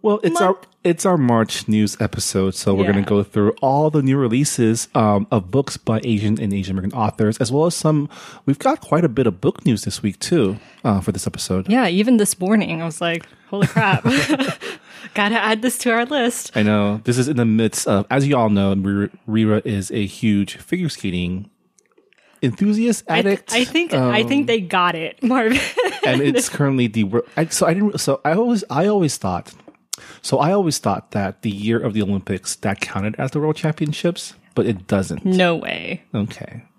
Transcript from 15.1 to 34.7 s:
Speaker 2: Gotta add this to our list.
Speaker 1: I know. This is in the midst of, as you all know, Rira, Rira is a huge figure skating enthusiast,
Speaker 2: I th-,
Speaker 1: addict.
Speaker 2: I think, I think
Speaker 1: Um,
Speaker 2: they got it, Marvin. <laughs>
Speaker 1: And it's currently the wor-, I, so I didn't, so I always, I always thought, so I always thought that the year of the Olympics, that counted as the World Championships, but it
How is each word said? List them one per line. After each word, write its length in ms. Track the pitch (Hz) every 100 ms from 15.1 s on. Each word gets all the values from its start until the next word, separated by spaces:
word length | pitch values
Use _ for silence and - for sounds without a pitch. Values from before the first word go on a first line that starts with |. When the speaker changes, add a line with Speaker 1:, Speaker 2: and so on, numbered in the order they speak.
Speaker 2:
Gotta 220 | - 208 226
add 220 | 208 220
this 160 | 247 -
to 120 | 247
our 140 | 226 240
list. 500 | 294 240 - - 117
Speaker 1:
I 80 |
know. 380 | 104 107 104 107
This 140 | 110 123
is 100 | 127
in 80 | 131
the 80 | 117
midst 400 | 110 110 - -
of, 180 | 101 101
as 160 | 127 139
you 100 | 135
all 120 | 110
know, 260 | 101 98 98
Rira, 340 | 98 101 101 - -
Rira 380 | 110 107 107 -
is 260 | 101 92
a 140 | 113 101
huge 500 | - 113 101 98 -
figure 320 | - 180 170
skating 600 | - 98 90 90 92 104 _ _ _ _ _ _ _ _ _
enthusiast, 600 | 131 110 202 208 233 214 -
Speaker 2:
I 140 | 185
th-, 100 | 202 202
Speaker 1:
addict. 120 | -
Speaker 2:
I 120 | 233 247
think, 280 | 320 349 135
I 260 | 127 214
think 200 | 226 277
Speaker 1:
Um, 40 | 233
Speaker 2:
they 140 | 226
got 320 | 175 190 175
it, 300 | 165 160 -
Marvin. 340 | 240 254 220 262 - -
<laughs> 240 | 494 - 415
Speaker 1:
And 160 | 127
it's 280 | 143 247 -
currently 360 | - 143 135 123
the 160 | 113 101
wor-, 200 | 113 - -
I, 100 | 160
so 180 | - 160
I 80 |
didn't, 240 | 175 208 156
so 220 | - 139
I 100 | 151
always, 300 | 175 240 226 -
I 160 | 123 196
always 320 | 208 160 -
thought, 360 | 98 87 - - - _ _ - - -
so 160 | - 131
I 140 | 147
always 260 | 202 175 147
thought 340 | 107 98 - 110
that 240 | 98 -
the 80 | 113
year 300 | 101 104 113
of 140 | 127 104
the 80 |
Olympics, 520 | 98 98 - 95 - -
that 220 | 214 202
counted 360 | - 98 101 -
as 140 | 135
the 80 | 151
World 160 | 151 156
Championships, 800 | 156 151 151 151 175 175 - - _
but 140 | -
it 180 | 104